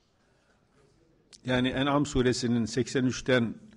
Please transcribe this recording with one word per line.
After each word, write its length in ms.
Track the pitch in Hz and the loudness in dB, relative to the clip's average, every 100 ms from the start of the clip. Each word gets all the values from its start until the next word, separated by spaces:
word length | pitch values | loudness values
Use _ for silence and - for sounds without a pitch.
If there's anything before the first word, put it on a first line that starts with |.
| _ _ _ _ _ _ _ _ _ _ _ _ _ - | _ _ _ _ _ _ _ _ _ _ _ _ _ -10
Yani 240 | 123 127 127 | -2 0 0
En'am 380 | 127 143 143 143 | 0 0 0 0
suresinin 580 | 135 127 123 120 120 | 2 2 0 0 0
seksen 400 | 107 - 117 143 | 0 -2 -2 0
üçten 500 | 127 117 - 127 110 - - | 0 -2 0 2 0 -6 -18